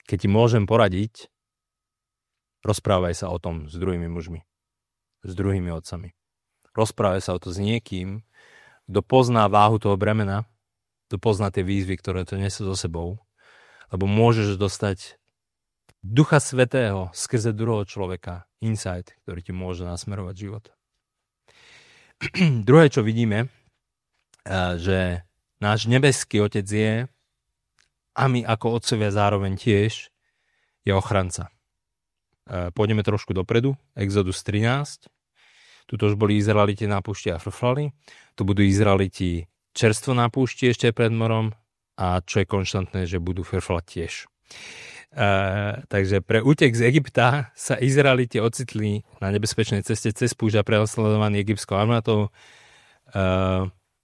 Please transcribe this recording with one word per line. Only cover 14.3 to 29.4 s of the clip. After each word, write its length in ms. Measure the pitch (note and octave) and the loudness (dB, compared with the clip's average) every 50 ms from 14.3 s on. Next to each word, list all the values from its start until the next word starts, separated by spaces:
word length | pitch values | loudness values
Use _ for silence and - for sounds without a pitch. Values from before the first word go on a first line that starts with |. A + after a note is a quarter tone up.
| A#2 A2+ G#2 G#2 G2+ | 6 4 2 0 0
dostať 600 | F#2 G2+ G2 - - A2 G2+ F#2+ - - - - _ _ _ _ _ _ _ _ _ _ _ _ _ _ _ _ _ | 0 -2 -2 -2 -2 -2 -2 -4 -4 -8 -18 -20 _ _ _ _ _ _ _ _ _ _ _ _ _ _ _ _ _
Ducha 400 | - F#2+ A2+ C3 D3+ - D#3 C#3+ | -10 -2 2 2 4 4 4 2
Svätého 720 | - - C3 B2+ B2+ A#2+ - C3 A#2+ G#2 G2 F#2+ F#2 F2 | 2 2 2 2 2 2 2 0 0 0 0 -2 -4 -6
skrze 400 | - - - - - A2+ G#2+ A#2 | -8 -10 -6 -4 -2 -2 0 0
druhého 320 | G#2+ G#2 A2+ A#2 A2+ G#2 G2+ | -2 -2 -2 -2 -2 -2 -4
človeka, 640 | - - A2 F#2+ F2+ F2+ F2 - - F2 F2+ - _ _ - A2+ | -6 -8 -8 -6 -6 -8 -10 -10 -12 -12 -12 -14 _ _ -6 -4
insight, 500 | A2+ A2 G#2 - F#2+ F2+ F2+ F2+ _ _ _ - | -4 -4 -4 -4 -6 -8 -8 -10 _ _ _ -16
ktorý 140 | - F2 E2+ - | -14 -14 -12 -12
ti 80 | - | -10
môže 320 | F#2 F#2 F2+ F2+ F2+ F2 F2+ | -10 -8 -8 -8 -8 -8 -8
nasmerovať 520 | F2 F2 F2+ - G#2+ G2+ G2+ F#2 F2+ F#2+ | -8 -10 -10 -10 -10 -10 -10 -10 -10 -12
život. 280 | F2+ G#2+ G2 G#2 A2 - _ _ _ _ _ _ _ _ _ _ _ _ _ _ _ _ _ _ _ _ - - - - _ _ _ _ _ _ - | -12 -12 -12 -14 -14 -18 _ _ _ _ _ _ _ _ _ _ _ _ _ _ _ _ _ _ _ _ -20 -20 -20 -20 _ _ _ _ _ _ -12
<clears throat> 480 | - - - - F#3 D#3 C3 A2+ G2 | -12 -6 0 2 4 4 4 2 4
Druhé, 240 | A#2 C#3 D#3+ D#3+ C#3 | 8 8 8 8 8
čo 120 | - B2+ G#2+ | 6 2 0
vidíme, 440 | A2 A2 A#2 A#2 A2 G2+ A2 B2 | 0 0 0 0 0 0 -2 -4
e, 0 | C3+ _ _ _ _ _ _ _ _ _ _ _ _ _ _ _ _ _ _ - - F#2+ F#2+ F2+ F2+ F2+ E2+ | -6 _ _ _ _ _ _ _ _ _ _ _ _ _ _ _ _ _ _ -10 -6 -2 -2 -2 -2 -4 -4
že 440 | E2+ G2 F#2+ F#2 F#2 F2+ F2 F2 - _ _ _ _ _ _ - | -2 -2 0 0 0 -2 -4 -6 -8 _ _ _ _ _ _ -2
náš 280 | G2+ G#2 G#2+ G#2+ G#2 | 0 0 0 0 2
nebeský 560 | A2+ B2 C3 C#3 C#3 C3 - - - - G#2 G#2 | 2 2 4 4 4 2 2 -2 -2 0 0 0
Otec 240 | G#2 - G#2+ F#2+ | 0 0 -4 -4
je, 260 | G2 G#2 G#2+ G#2+ A2 A2 A2+ B2+ B2+ _ _ _ _ _ _ _ _ _ _ _ _ _ _ _ _ _ _ _ _ - - | -2 0 0 0 0 0 -2 -4 -8 _ _ _ _ _ _ _ _ _ _ _ _ _ _ _ _ _ _ _ _ -4 0
a 40 | C3 | 0
my 160 | C3 B2 B2 A2 | 2 2 0 0
ako 360 | A#2 A2 G#2+ - A#2 A#2 A#2 | -2 -2 -2 0 -2 -2 -2
otcovia 320 | - - B2+ G#2+ G#2+ G#2 | -2 -2 -2 0 0 0
zároveň 440 | G2 G#2 G#2 G2+ G#2 G2 | 2 2 2 2 2 0